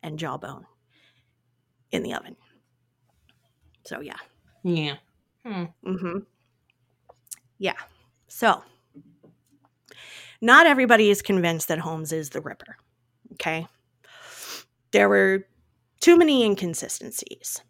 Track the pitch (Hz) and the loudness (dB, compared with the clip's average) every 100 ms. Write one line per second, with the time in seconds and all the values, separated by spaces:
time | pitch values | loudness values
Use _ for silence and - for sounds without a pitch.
0 | 160 156 160 135 - 139 - _ _ _ | -14 -10 -10 -10 -12 -18 -20 _ _ _
1 | _ _ _ _ _ _ _ _ _ 190 | _ _ _ _ _ _ _ _ _ -8
2 | - - - - _ _ _ _ _ _ | -8 -12 -14 -20 _ _ _ _ _ _
3 | _ _ _ _ _ _ _ _ - - | _ _ _ _ _ _ _ _ -18 -16
4 | 143 - - _ _ _ 185 170 151 143 | -14 -18 -20 _ _ _ -4 -2 -4 -8
5 | _ _ _ _ 240 190 170 _ 180 185 | _ _ _ _ -14 -12 -12 _ -10 -8
6 | 175 185 196 _ _ _ _ _ _ _ | -8 -10 -14 _ _ _ _ _ _ _
7 | _ - _ - _ _ 190 - - _ | _ -20 _ -20 _ _ -8 -8 -14 _
8 | _ _ _ - 233 - - _ _ - | _ _ _ -4 -2 -2 -6 _ _ -20
9 | _ _ _ _ _ _ _ _ _ - | _ _ _ _ _ _ _ _ _ -20
10 | - - - - 226 269 330 269 254 233 | -20 -20 -20 -6 6 8 8 4 4 6
11 | 214 202 - 190 170 165 - 160 165 160 | 6 2 0 0 0 -2 -4 -6 -4 -8
12 | 156 160 147 151 131 101 - - _ _ | -8 -8 -8 -10 -12 -16 -20 -20 _ _
13 | _ _ _ - 170 160 165 _ _ _ | _ _ _ -10 -8 -8 -10 _ _ _
14 | _ - - - - - - _ _ 208 | _ -20 -20 -20 -18 -18 -20 _ _ 2
15 | 202 202 190 190 - _ _ _ _ _ | 4 4 2 0 -6 _ _ _ _ _
16 | - 339 330 277 220 196 180 165 - - | 6 6 6 4 2 0 -4 -8 -10 -12
17 | - 220 - - - - _ | -12 -14 -14 -16 -14 -14 _